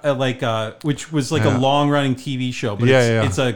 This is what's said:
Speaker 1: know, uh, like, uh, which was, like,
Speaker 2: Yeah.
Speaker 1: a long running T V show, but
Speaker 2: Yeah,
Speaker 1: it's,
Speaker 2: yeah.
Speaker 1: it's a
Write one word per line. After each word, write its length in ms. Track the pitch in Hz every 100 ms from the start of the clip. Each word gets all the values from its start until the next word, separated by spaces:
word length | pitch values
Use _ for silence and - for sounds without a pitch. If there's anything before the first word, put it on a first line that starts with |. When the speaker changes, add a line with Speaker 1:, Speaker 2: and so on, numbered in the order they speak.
Speaker 1:
know, 80 | 151
uh, 40 | 131
like, 260 | 131 127
uh, 300 | 127 110 110 -
which 300 | 151 139 -
was, 200 | 156 123
like, 120 | 156
Speaker 2:
Yeah. 120 | 107 123
Speaker 1:
a 40 |
long 300 | 131 143 147
running 260 | 143 139 127
T 200 | 143 127
V 160 | 127
show, 240 | 120 120 101
but 120 | 120
Speaker 2:
Yeah, 120 | 131
Speaker 1:
it's, 100 | 117
Speaker 2:
yeah. 140 | 113
Speaker 1:
it's 140 | 104 95
a 140 | 127